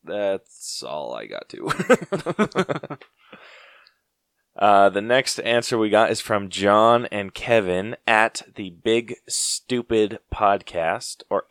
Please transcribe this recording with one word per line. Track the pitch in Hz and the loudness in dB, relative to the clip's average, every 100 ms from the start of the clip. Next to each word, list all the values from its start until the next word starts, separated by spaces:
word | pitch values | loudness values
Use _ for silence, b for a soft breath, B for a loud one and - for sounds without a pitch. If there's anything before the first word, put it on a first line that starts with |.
That's | - 101 101 98 _ - - - | -8 -4 -2 -2 _ -18 -12 -12
all | 62 73 62 | -8 -8 -8
I | 60 55 | -10 -10
got, | - - | -12 -14
too. | - - | -10 -6
<laughs> | - - 247 170 180 165 - 214 - 185 143 - 139 - _ B B B B B B B B _ _ _ _ _ - | -6 2 2 2 -8 -6 -4 -2 -2 -4 -6 -8 -16 -18 _ B B B B B B B B _ _ _ _ _ 2
Uh, | 104 101 98 | 4 6 6
the | 95 | 4
next | 110 127 131 - | 0 0 0 -6
answer | - 120 - 117 | 0 0 0 0
we | 107 | 2
got | 104 110 | 4 2
is | 110 | 0
from | - 104 98 | -2 -4 -4
John | 95 98 104 113 120 120 | -2 4 6 6 4 2
and | 104 98 | -8 -8
Kevin | - - 117 92 90 104 - - | -10 0 0 2 -2 -4 -6 2
at | 110 110 - - - | 2 2 -2 -16 -12
the | 95 | -12
Big | 85 113 117 117 - - | -6 0 0 -2 -16 -8
Stupid | - - - _ 127 117 113 104 107 _ | -6 -4 -6 _ -4 0 0 0 -2 _
Podcast, | - 104 101 - 87 82 107 - - - | 0 2 2 -2 -4 -2 -4 -8 -16 -6
or | 98 - | -6 2